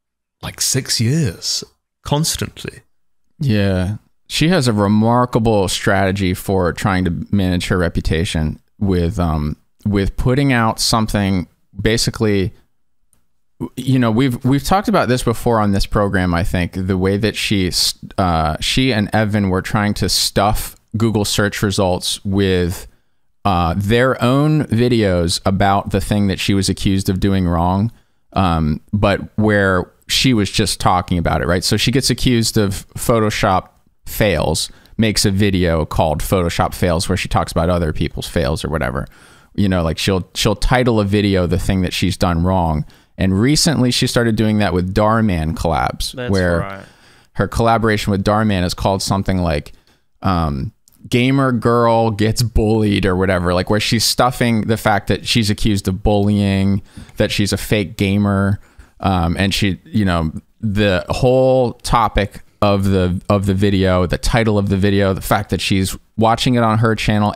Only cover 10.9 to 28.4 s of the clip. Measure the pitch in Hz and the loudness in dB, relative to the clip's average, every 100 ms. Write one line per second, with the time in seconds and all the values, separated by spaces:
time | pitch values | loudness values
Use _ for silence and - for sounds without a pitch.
10.9 | 117 110 107 98 95 82 _ _ 98 107 | 0 0 -2 0 -2 -4 _ _ -4 -2
11.9 | 113 120 - 110 101 90 - _ _ _ | 0 -2 0 0 0 -2 -6 _ _ _
12.9 | _ _ _ _ _ _ - - - 131 | _ _ _ _ _ _ -12 -12 -6 0
13.9 | 131 117 110 135 117 127 139 - 190 214 | 2 2 2 0 0 0 0 2 0 2
14.9 | 185 107 123 - 110 123 113 104 98 - | 0 2 0 0 0 0 2 2 0 0
15.9 | 113 101 95 90 85 87 92 85 92 92 | 0 0 0 0 0 0 -2 -2 -4 -2
16.9 | 95 95 101 104 - - 101 90 - - | 0 0 0 -2 -2 -2 0 0 -2 -4
17.9 | - - - 92 82 80 - - - 131 | -6 -8 -2 0 0 0 -2 -2 0 0
18.9 | 107 101 107 107 107 98 92 90 110 104 | 0 0 0 0 0 0 -2 -2 -2 -2
19.9 | 101 92 - - - 101 107 - - _ | -2 -2 -2 -2 0 0 0 -4 -14 _
20.9 | 104 113 104 101 - 101 - 107 95 95 | -2 0 0 -2 0 -2 0 -2 0 0
21.9 | 90 - - 101 98 98 92 87 95 - | 0 -4 -6 -2 0 2 2 0 -4 -12
22.9 | - _ _ _ _ 101 87 85 85 98 | -20 _ _ _ _ -2 0 0 -2 0
23.9 | 120 131 123 120 139 151 151 127 110 120 | 2 2 2 2 2 2 0 0 0 2
24.9 | 117 101 87 85 - - 95 101 98 104 | 2 2 2 0 -2 0 2 2 2 0
25.9 | 98 - 104 101 90 - 98 95 92 104 | -2 0 0 0 0 0 0 0 -2 0
26.9 | 95 95 92 101 95 90 85 87 95 113 | 0 0 0 0 2 0 0 0 0 -2
27.9 | - _ _ _ - | -6 _ _ _ -2